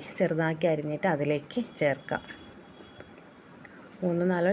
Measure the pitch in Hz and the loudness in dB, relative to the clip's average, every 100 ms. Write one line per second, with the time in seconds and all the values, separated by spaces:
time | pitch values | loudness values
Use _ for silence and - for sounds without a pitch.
0 | - - 175 160 160 160 175 156 151 151 | -4 0 0 2 0 2 2 2 0 0
1 | 196 151 143 147 143 - 233 - 147 135 | 2 2 2 0 -2 -6 -4 0 2 2
2 | - - - - - - - - - - | -2 -6 -6 -16 -18 -20 -20 -20 -20 -20
3 | - - - - - - - - - - | -20 -20 -20 -20 -20 -20 -20 -20 -20 -2
4 | 180 170 180 180 175 | 0 2 2 4 4